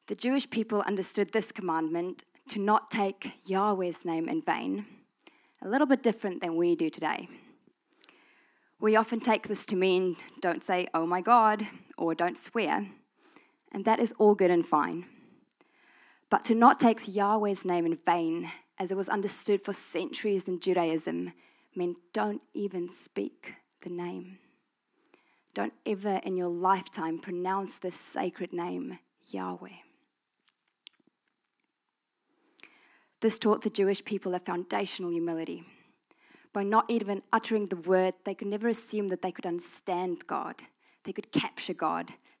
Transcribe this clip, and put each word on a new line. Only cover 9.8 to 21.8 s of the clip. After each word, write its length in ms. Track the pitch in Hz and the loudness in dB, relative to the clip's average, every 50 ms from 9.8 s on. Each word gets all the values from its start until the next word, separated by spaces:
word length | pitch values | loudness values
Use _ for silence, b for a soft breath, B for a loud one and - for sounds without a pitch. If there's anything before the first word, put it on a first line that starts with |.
| 185 190 180 185 185 185 170 - B B B B | 4 4 4 4 2 0 -2 -4 B B B B
don't 220 | - 180 165 - - | -2 -2 0 0 0
say, 260 | - 185 180 180 - - | 0 0 0 0 0 -2
"Oh 140 | 165 165 | -2 0
my 160 | 170 180 185 175 | 0 0 0 4
God," 460 | 226 240 240 220 214 214 208 220 208 B B B B B | 6 8 8 8 6 4 2 -2 -6 B B B B B
or 180 | - 170 165 165 | -2 -2 0 0
don't 220 | 160 175 180 170 | 0 0 0 0
swear, 560 | - - - - 233 202 151 - - 208 190 - - _ _ _ b b b b b b b b b b b b | -2 -4 -4 -2 -2 0 2 0 0 -2 -4 -10 -16 _ _ _ b b b b b b b b b b b b
and 120 | 202 196 | -2 2
that 120 | 220 220 - | 2 2 4
is 140 | 233 226 - - | 2 0 2 6
all 160 | 220 208 202 | 6 6 8
good 160 | 196 190 175 | 8 6 6
and 160 | 180 170 170 | 6 4 4
fine. 400 | - - 151 151 170 170 170 180 - B B B B B B B B B b b b b b b b b b b b b b b b | 4 2 2 2 2 -2 -6 -10 -12 B B B B B B B B B b b b b b b b b b b b b b b b
But 160 | 214 - - | -2 0 2
to 100 | - 220 | 2 4
not 240 | 226 - 277 277 - | 8 8 8 8 8
take 300 | - 233 220 226 - 208 | 6 4 4 2 -2 -4
Yahweh's 560 | 185 202 202 202 214 220 208 202 196 185 - | -2 0 2 2 2 2 2 2 0 0 0
name 220 | 185 175 175 170 | 0 0 0 2
in 80 | 165 165 | 0 0
vain, 580 | 160 - 180 170 175 165 160 165 170 175 170 B B B B _ | 0 0 0 0 0 0 -2 -2 -4 -6 -8 B B B B _
as 140 | - 190 175 | -8 -6 -4
it 80 | 190 196 | -2 -2
was 100 | 190 - | -2 -2
understood 540 | - 196 196 196 - - - - 202 190 - | -2 -2 0 2 2 2 2 2 0 0 0
for 100 | 202 196 | -2 -2
centuries 720 | - - - - 175 180 - - - - 214 202 185 175 | 0 0 0 0 -2 -4 -4 -6 -4 -2 0 0 0 -2
in 140 | 190 180 170 | -2 -6 -2
Judaism, 720 | - 190 180 180 170 165 160 160 - 156 165 170 180 175 - b b b b b b b b | 0 0 2 2 2 2 0 0 -2 -2 -4 -4 -6 -8 -10 b b b b b b b b
meant 220 | 185 | -4